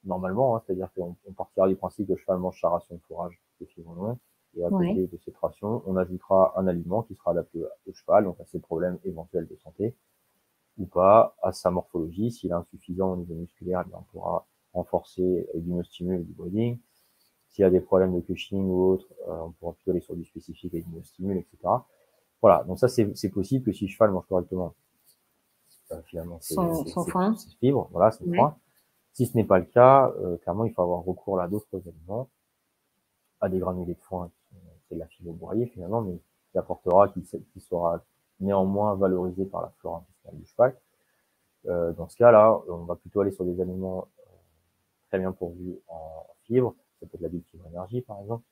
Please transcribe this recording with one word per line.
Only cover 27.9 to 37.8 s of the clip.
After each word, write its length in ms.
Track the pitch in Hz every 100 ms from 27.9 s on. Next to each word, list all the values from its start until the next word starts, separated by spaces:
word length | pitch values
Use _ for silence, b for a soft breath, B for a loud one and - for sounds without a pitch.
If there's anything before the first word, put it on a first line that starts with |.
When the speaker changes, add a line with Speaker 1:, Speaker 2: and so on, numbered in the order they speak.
Speaker 1:
voilà, 200 | 85 104
son 140 | - 90
Speaker 2:
Ouais. 120 | -
Speaker 1:
foin. 180 | 139 156 _ _ _ _ _
Si 120 | - 123
ce 100 | 117
n'est 80 |
pas 160 | 98 95
le 60 | 87
cas, 460 | 120 127 135 131 -
euh, 180 | 92 85
clairement, 280 | - 92 113
il 80 |
faut 80 | 113
avoir 220 | 87 87
recours 360 | 87 92 - 95
à 80 | 87
d'autres 340 | 104 - 95 87
aliments, 420 | 82 82 107 131 _ _ _ _ _ _ _ _ _ _ _
à 80 | 98
des 100 | 92
granulés 340 | 87 90 87
de 60 | 87
foin, 300 | _ 92 87
qui 140 | _ _
sont, 60 | 92 87 _ _
c'est 80 | 85
de 40 |
la 60 | 78
fibre 280 | _ 87
broyée 340 | 85 82 101 120
finalement, 340 | - 87 113
mais 160 | 104 87 _ _ _
qui 60 | 92
apportera, 520 | - 87 92 90 98
qui 140 | 95 -
se-, 120 | - -
qui 80 | -
sera 420 | _ 87